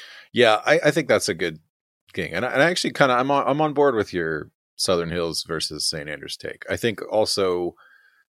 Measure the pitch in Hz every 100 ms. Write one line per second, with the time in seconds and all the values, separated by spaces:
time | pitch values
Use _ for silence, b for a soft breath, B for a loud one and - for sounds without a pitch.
0 | B B B 117 117 107 120 160 151 165
1 | 123 107 - 85 87 80 _ _ _ _
2 | _ - 82 87 123 131 160 180 - -
3 | 139 123 135 143 120 143 156 143 143 110
4 | 101 90 80 78 - _ _ - - 87
5 | 82 87 85 76 - 80 - 76 - 80
6 | 73 73 73 - - - - 98 120 101
7 | - 107 110 - 92 90 87 - b b
8 | b b b